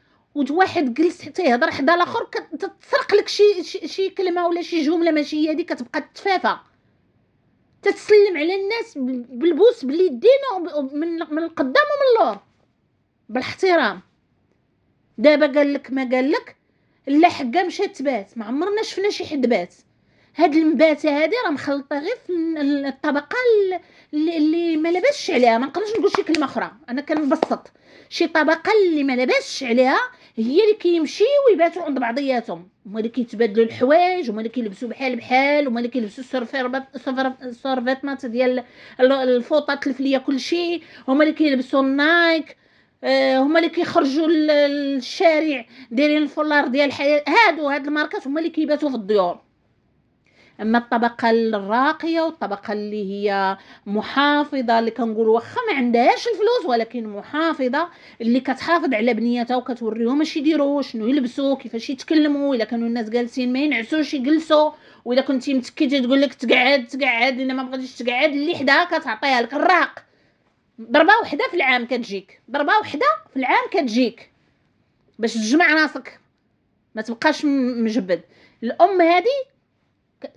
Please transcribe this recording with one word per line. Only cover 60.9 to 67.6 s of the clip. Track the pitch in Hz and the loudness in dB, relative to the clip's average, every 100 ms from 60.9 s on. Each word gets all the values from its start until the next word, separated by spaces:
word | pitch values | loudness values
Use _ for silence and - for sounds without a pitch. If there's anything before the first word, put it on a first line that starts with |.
| 226 214 | -4 0
يلبسوا، | 294 240 285 277 269 | 0 -2 -2 -2 -2
كيفاش | 226 233 262 | -6 -10 -8
يتكلموا، | 277 - 311 302 285 285 | -8 0 2 4 0 0
الا | 254 | -2
كانوا | 214 233 233 | -2 -2 -2
الناس | 240 214 | -4 -2
جالسين | 233 240 262 247 | -4 -4 -4 -2
ما | 254 | 0
ينعسوش | 302 233 226 311 294 | 0 -2 -2 -2 -2
يجلسوا، | 294 247 320 320 302 302 - - - | -2 2 2 4 4 4 -2 -20 -14
والا | 226 254 | -2 0
كنتي | 262 262 285 | 0 -2 0
متكي | 262 240 - 285 277 | -2 -2 -2 0 2
تقول | 240 277 | 2 2
لك | 277 | 2
تقعد | - 233 254 254 285 240 | -2 0 2 4 2 0
تقعد، | 269 269 233 262 254 | -4 -2 2 0 0
الا | 262 | -4
ما | 262 | -4